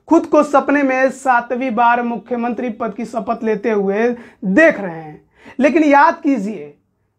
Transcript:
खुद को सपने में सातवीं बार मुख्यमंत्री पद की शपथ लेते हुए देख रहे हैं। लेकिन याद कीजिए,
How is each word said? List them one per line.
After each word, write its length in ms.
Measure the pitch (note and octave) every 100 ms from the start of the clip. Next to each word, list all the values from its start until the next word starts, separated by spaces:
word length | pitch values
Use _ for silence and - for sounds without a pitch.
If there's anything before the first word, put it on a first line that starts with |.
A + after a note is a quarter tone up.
| -
खुद 180 | D#4+ D#4+
को 180 | D4+ D4
सपने 380 | C#4 C4+ C#4+
में 260 | C#4 C4 C4
सातवीं 600 | C4 C4 A#3+ A#3+ B3 C4
बार 300 | A3+ A#3 A#3+
मुख्यमंत्री 680 | A#3+ A3+ - A#3+ A#3 A#3+ B3
पद 220 | - A3+
की 120 | G#3+ A3+
शपथ 380 | A#3+ G3+ A3+
लेते 280 | A3+ G#3 A#3+
हुए 380 | G#3 G3 G3+ A#3+ A#3+ - _ G3
देख 340 | G3 D#4+ G3+
रहे 140 | G3
हैं। 320 | E3 D#3 D3+ _ _ - -
लेकिन 240 | B3+ D4
याद 320 | D4+ C#4 D#4+ E4
कीजिए, 580 | D#4 C4 G3 G3 D3 - _ _ _